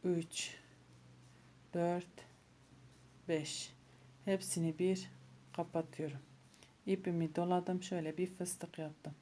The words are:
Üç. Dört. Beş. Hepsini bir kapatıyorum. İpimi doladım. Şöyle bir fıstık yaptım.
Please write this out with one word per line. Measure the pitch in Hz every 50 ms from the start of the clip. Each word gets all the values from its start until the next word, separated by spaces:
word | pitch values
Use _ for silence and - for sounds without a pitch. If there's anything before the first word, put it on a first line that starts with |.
| -
Üç. | 185 180 170 165 - - - - - - - - - - - - - - - - - - - - - - - - - - - - - -
Dört. | 175 170 175 175 175 180 - - - - - - - - - - - - - - - - - - - - - - - - -
Beş. | 170 156 147 - - - - - - - - - - - - - - - -
Hepsini | 202 196 190 190 - - 175 165 165 156 -
bir | 180 185 190 185 - - - - - - - - - - -
kapatıyorum. | - 170 - - 165 160 - - - 160 151 135 135 - - - - - - - - - - - - -
İpimi | - 190 190 190 185 175 170 165 156 156
doladım. | - 175 175 180 180 180 185 185 185 185
Şöyle | - 190 175 160 156 156 160
bir | 180 185
fıstık | 185 - 180 175 - - - 170 - -
yaptım. | 160 151 151 - - 156 143 -